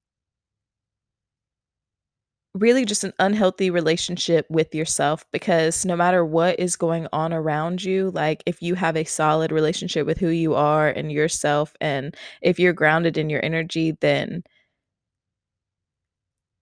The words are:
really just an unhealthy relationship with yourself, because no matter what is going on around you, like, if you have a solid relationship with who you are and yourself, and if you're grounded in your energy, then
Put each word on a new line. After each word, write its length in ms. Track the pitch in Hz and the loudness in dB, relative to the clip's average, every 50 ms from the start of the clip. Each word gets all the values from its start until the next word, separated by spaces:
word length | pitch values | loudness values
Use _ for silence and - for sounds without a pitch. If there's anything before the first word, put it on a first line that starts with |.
| _ _ _ _ _ _ _ _ _ _ _ _ _ _ _ _ _ _ _ _ _ _ _ _ _ _ _ _ _ _ _ _ _ _ _ _ _ _ _ _ _ _ _ _ _ _ _ _ _ _ - | _ _ _ _ _ _ _ _ _ _ _ _ _ _ _ _ _ _ _ _ _ _ _ _ _ _ _ _ _ _ _ _ _ _ _ _ _ _ _ _ _ _ _ _ _ _ _ _ _ _ -4
really 320 | 190 208 233 247 269 254 | 2 4 4 4 4 2
just 180 | 208 214 - - | 0 -2 -4 -4
an 100 | 190 - - | -6 -2 0
unhealthy 500 | 185 196 208 214 196 185 185 - 190 185 | 0 2 2 4 2 2 2 2 -2 0
relationship 760 | 175 175 160 160 165 170 - - 175 - - - 165 156 156 - | 0 0 2 2 0 0 -2 -6 -6 -6 -2 2 2 2 2 2
with 260 | 156 160 160 - - | 0 0 0 0 -2
yourself, 500 | 156 160 - - - 147 143 156 - - _ | -6 -4 -4 -2 0 0 0 0 -2 -6 _
because 540 | - - - 220 175 165 160 160 165 - - | -8 -6 0 2 2 2 2 2 0 -2 -2
no 100 | 185 175 | -2 0
matter 280 | 170 175 175 180 180 170 | 2 2 2 4 2 2
what 360 | 156 156 165 165 180 175 - | 2 2 2 2 2 2 0
is 160 | 180 180 - | -2 -4 -2
going 320 | - 175 165 165 165 160 - | -2 -2 -2 -2 -2 -4 -4
on 220 | - 156 160 165 170 | -4 -4 -2 -2 -2
around 500 | 160 151 156 147 151 156 170 180 180 196 | -2 -2 -2 -2 -2 -2 -4 -4 -6 -4
you, 280 | 185 185 190 190 190 | -2 -2 0 0 -2
like, 320 | 180 185 151 156 156 - - | -2 -2 -2 -2 -2 -2 -4
if 160 | 180 170 - | -6 -6 -4
you 140 | 170 170 180 | -4 -4 -2
have 200 | 180 185 165 160 | 0 0 0 0
a 80 | 160 156 | 0 -4
solid 480 | - - - 156 156 156 160 160 160 | -4 -2 0 2 2 2 2 0 0
relationship 540 | 156 156 156 151 170 - 165 175 - 160 147 | 0 2 2 0 0 -2 -6 -4 -2 -2 -2
with 140 | 151 165 - | -2 -2 -2
who 100 | 190 165 | 0 0
you 240 | 165 165 165 160 135 | 0 0 0 0 2
are 340 | 123 147 147 151 156 156 147 | 2 2 2 2 2 2 2
and 240 | - - 151 156 | 0 -2 -6 -4
yourself, 640 | 147 147 151 170 - - - 151 147 147 151 - _ - | -2 0 0 0 -2 -2 0 0 0 0 0 -2 _ -6
and 340 | - 156 139 135 131 143 - - - - - - | -4 -4 -4 -4 -6 -8 -10 -14 -18 -20 -18 -2
if 180 | - 180 175 - | 0 0 2 4
you're 120 | 180 180 | 2 2
grounded 460 | 160 - 156 151 156 165 170 165 156 156 | 2 4 2 4 4 4 2 0 0 0
in 120 | 151 156 | -2 -2
your 140 | 151 131 - | -2 -2 -2
energy, 480 | 156 160 165 160 170 - 165 160 160 156 - | -2 -2 -2 -4 -4 -2 -2 -2 -2 -2 0
then 420 | - 147 143 139 - - - 175 - _ _ _ _ _ _ _ _ _ _ _ _ _ _ _ _ _ _ _ _ _ _ _ _ _ _ _ _ _ _ _ _ _ _ _ _ _ _ _ _ _ _ _ | 0 2 2 2 -2 -4 -8 -10 -12 _ _ _ _ _ _ _ _ _ _ _ _ _ _ _ _ _ _ _ _ _ _ _ _ _ _ _ _ _ _ _ _ _ _ _ _ _ _ _ _ _ _ _